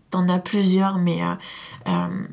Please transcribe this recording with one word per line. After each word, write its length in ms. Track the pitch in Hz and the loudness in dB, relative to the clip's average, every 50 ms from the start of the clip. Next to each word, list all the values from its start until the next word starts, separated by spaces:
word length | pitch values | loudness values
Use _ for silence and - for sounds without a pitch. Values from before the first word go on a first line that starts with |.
| _ - | _ -6
t'en 180 | - 185 180 180 | -2 0 2 2
as 100 | 180 180 | 2 2
plusieurs, 600 | 180 - - 202 196 185 185 190 190 190 190 185 | 0 0 0 2 4 4 4 4 4 2 2 2
mais, 240 | 175 175 165 170 | 2 2 2 0
euh, 120 | 170 175 175 180 - - - - - - - - - 185 | 0 -2 -4 -6 -8 -16 -18 -18 -18 -18 -18 -10 -4 -2
euh, 380 | 175 175 175 175 180 190 - - | 0 0 0 -2 -4 -6 -8 -8